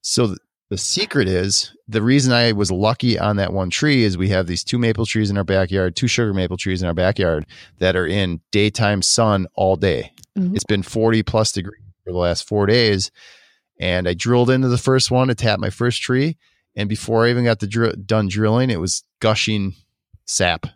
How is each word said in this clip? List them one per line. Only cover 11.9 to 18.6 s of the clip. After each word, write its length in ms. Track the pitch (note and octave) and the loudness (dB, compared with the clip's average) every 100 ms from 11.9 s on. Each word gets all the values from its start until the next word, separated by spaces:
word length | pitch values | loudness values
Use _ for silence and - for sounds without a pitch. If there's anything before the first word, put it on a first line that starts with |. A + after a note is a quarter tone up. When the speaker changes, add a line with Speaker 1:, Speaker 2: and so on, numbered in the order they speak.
| _ | _
Speaker 1:
for 80 | - | -8
the 80 | F2+ | -2
last 280 | F2 E2+ - | 0 -2 -2
four 200 | G#2 G2+ | -2 2
days. 420 | A#2+ A2+ G2 F#2 _ - - _ _ _ _ | 4 4 0 -2 _ -20 -20 _ _ _ _
And 280 | F2+ F2+ F2+ | -2 -2 -2
I 80 | F2 | -2
drilled 340 | A2+ B2 B2 | 0 2 4
into 200 | C3 C3 | 2 2
the 80 | A#2+ | 0
first 340 | - C3 - | 2 2 2
one 160 | B2+ C3 | 2 0
to 80 | A#2 | 0
tap 240 | A#2 G2 | 0 0
my 100 | G2+ | -4
first 320 | - A#2+ A#2+ | -2 -2 -2
tree. 340 | - B2+ D3 D#3+ _ _ _ - | -2 0 0 -4 _ _ _ -8
And 140 | G#2 | -4
before 380 | G#2+ - A2+ A#2 | -4 -2 2 2
I 20 | |
even 140 | A#2+ | 2
got 160 | A#2+ A2 | 2 0
the 80 | G2+ | -2
dr-, 400 | A2+ A#2 - G2 | 0 -2 -2 -2
done 200 | A2 G2+ | 0 0
drilling, 440 | G2 G#2+ A#2 | 0 2 2